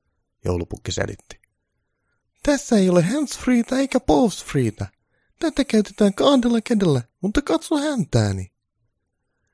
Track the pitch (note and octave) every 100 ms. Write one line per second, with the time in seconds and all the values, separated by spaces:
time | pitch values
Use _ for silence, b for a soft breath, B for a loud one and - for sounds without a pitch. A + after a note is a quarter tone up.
0 | _ _ _ _ F#2+ F2 E2+ - - -
1 | - - - - _ _ _ _ _ _
2 | _ _ _ _ - C#4 - G#3+ F#3 F3
3 | E3+ D4 C#4 - - A#3+ - B3+ C4+ B3+
4 | - D#4 A3+ - - C#3+ A2+ - F#2+ _
5 | _ _ _ _ D#4+ C4+ - G#3+ G#3 -
6 | G3+ G3 C#4 C#4 A#3 A#3 - A3 F#3 C3
7 | - _ F#3+ C#4+ - D#4+ - D4+ D4+ C4
8 | C#3+ B2 G#2 F#2+ F#2 _ _ _ _ _
9 | _ _ _ _ _